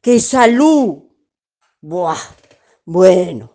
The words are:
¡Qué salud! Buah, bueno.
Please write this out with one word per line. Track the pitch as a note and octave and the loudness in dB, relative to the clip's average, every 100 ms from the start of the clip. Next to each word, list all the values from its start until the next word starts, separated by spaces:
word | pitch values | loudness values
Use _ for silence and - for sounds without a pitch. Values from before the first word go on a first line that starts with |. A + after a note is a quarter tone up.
¡Qué | - A#3+ | 2 0
salud! | - C4 A#3 A#3 D4+ D4+ B3 C#3+ _ _ _ _ _ _ _ _ | 0 0 2 2 2 2 -2 -6 _ _ _ _ _ _ _ _
Buah, | D3+ E3+ E3+ D#3 - - _ _ _ _ | -12 -8 -6 -8 -12 -20 _ _ _ _
bueno. | - E3 F#3 F3+ F3+ C#3 A2 | -8 2 4 4 -2 -8 -16